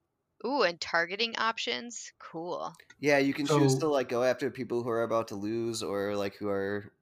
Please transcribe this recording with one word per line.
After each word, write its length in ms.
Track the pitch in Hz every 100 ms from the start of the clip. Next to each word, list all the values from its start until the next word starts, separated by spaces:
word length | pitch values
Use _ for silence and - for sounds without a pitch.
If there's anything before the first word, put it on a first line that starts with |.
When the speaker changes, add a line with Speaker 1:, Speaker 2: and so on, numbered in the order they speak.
| _ _ _ _ 226
Speaker 1:
ooh, 180 | 285
and 160 | 185 170
targeting 540 | - 170 170 202 233 226
options. 720 | 226 226 - 247 240 226 - _
Cool. 540 | - 165 175 147 - 165 - -
Speaker 2:
Yeah, 180 | 143 143
you 140 | 139
can 120 | 135 143
choose 280 | 147 139
Speaker 3:
So 60 | 131
Speaker 2:
to, 60 | 156
like, 200 | 139 123
go 140 | 120
after 260 | 127 120 131
people 340 | 131 113 120
who 60 | 120
are 140 | 113
about 240 | 113 113 113
to 60 | 101
lose 480 | 104 117 117 110
or, 320 | 90 101 101 101
like, 200 | 101 -
who 120 | 104
are, 420 | 98 98 101 101 _